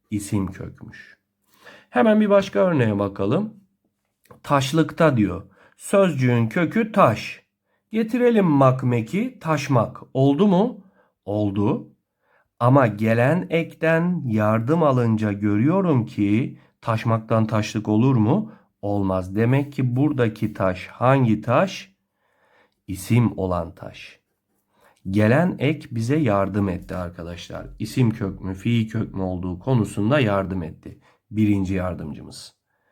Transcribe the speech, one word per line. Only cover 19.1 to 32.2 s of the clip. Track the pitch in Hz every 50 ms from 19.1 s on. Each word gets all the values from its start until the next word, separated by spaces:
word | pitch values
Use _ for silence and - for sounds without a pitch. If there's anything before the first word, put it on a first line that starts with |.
| 92 92 92 92 95
Demek | 104 117 117 131 139 143 139 -
ki | - 135 123 120
buradaki | 127 143 151 147 123 120 113 107 - 110 104 -
taş | - 98 95 90 90 -
hangi | - - - 120 123 135 139 127 113 107 -
taş? | - - 120 147 185 190 - - - - _ _ _ _ _ _ _ _ _ _ _ _ _ _ _ _ _ _ _
İsim | - 92 90 - - 113 120 120 104 - -
olan | 95 92 90 87 85 85 90
taş. | - - - - - - - - _ _ _ _ _ _ _ _ _ _ _ _ _ _ _ _ _ - 92
Gelen | 95 104 107 110 120 147 175 185 - -
ek | - 135 160 - - -
bize | 117 113 113 117 143
yardım | 160 156 117 101 98 98 95 92 104 101 98
etti | 87 87 - - 87
arkadaşlar. | 90 90 85 87 - 82 85 87 87 - - - 82 - - - -
İsim | 120 110 - 131 127 110
kök | 104 - 104 95 92 -
mü, | 87 92 95
fiil | 95 - 117 120 117 107 110
kök | - 110 98 - -
mü | 95 95
olduğu | 92 92 90 90 92 90 87
konusunda | - 127 135 117 104 - - - 101 107 139 151
yardım | 123 107 101 98 95 87 95 95 82
etti. | 78 - - - - - - _ _ _ _ _ -
Birinci | 107 104 110 104 104 98 95 92 95
yardımcımız. | 92 90 90 87 76 78 76 73 -